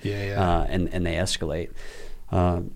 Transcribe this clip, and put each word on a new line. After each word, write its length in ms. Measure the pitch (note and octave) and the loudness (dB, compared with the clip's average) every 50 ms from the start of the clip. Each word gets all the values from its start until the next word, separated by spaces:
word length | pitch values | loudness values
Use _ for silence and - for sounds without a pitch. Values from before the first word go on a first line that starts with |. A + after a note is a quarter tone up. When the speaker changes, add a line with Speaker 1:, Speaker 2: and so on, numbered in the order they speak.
Speaker 1:
Yeah, 240 | - G2+ G2+ G2+ G2+ | -4 -4 -2 -2 -2
yeah. 160 | G2+ G2+ G#2 F#2 | -2 0 2 4
Speaker 2:
uh, 220 | F2 F2 E2+ E2+ | 4 4 4 4
and, 220 | - F2+ F#2 F#2 - | 2 2 2 2 2
and 140 | - F#2 E2+ | 0 0 0
they 80 | E2 D#2+ | 0 0
escalate. 560 | D#2+ F#2+ - - - F2 D#2 D2 E2+ E2+ - - - - - - - - - - - - - - | 0 0 0 -2 -2 -2 -2 -2 -2 -4 -6 -8 -10 -10 -10 -10 -10 -8 -8 -8 -8 -6 0 2
Um, 380 | F#2 F2 F2+ F2 F2 F#2+ F#2+ - | 4 4 4 2 0 -2 -4 -6